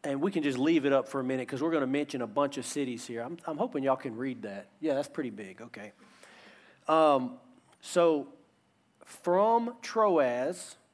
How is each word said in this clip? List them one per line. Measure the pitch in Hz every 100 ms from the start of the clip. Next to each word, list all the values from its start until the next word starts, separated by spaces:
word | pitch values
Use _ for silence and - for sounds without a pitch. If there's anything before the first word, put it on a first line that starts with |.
And | 147 139
we | 180
can | 185
just | 147 127
leave | 147 170 139
it |
up | 139 131
for | 139
a |
minute | 127 131 120
'cause | 131
we're | 160
gonna | 165 131
mention | 143 143 135
a | 117
bunch | 110 143 139
of | 123
cities | 147 131 117 -
here. | 117
I'm, | 117 165 -
I'm | 156
hoping | 240 151
y'all | 135 131
can | 139 110
read | 135 120
that. | 107 98 - _
Yeah, | 156 135
that's | 139
pretty | - 131
big. | 104 95 92
Okay. | 117 - 214 _ - _ - - - - - _ -
Um, | 160 156 139 123 - - _ _ _
so | - 175 170 151 135 - _ _ _ _ _ _ -
from | - - 180 214 233 240 233
Troas | - 220 214 170 127 120 135 180 - - _